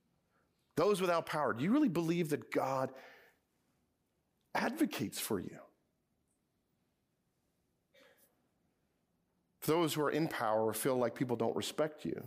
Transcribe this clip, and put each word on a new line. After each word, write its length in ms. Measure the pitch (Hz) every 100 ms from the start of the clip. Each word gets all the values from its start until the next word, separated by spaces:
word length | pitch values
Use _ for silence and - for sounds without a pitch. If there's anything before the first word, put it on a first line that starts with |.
| _ _ _ _ _ _ _ -
Those 240 | 185 196
without 260 | 185 170 160
power, 280 | 160 135
do 100 | 107
you 80 | 160
really 160 | 269 294
believe 440 | 165 165 175 156
that 200 | 147 -
God 400 | 151 131 135 131 - - - - _ _ _ _ _ _ _ _ _ _ _ _ -
advocates 640 | 214 285 302 - 98 -
for 200 | - 101
you. 200 | - - - _ _ _ _ _ _ _ _ _ _ _ _ _ _ _ _ _ _ _ _ _ _ _ - _ _ _ _ _ _ _ _ _ _ _ _ _ _ _
For 120 | -
those 220 | 160 160
who 80 | 151
are 100 | 143
in 160 | 147 160
power 380 | - 113 110 110
or 80 |
feel 220 | 107 147 127
like 200 | 120 120
people 200 | 127 120
don't 200 | 117 -
respect 500 | 104 - 156 151 -
you, 80 | -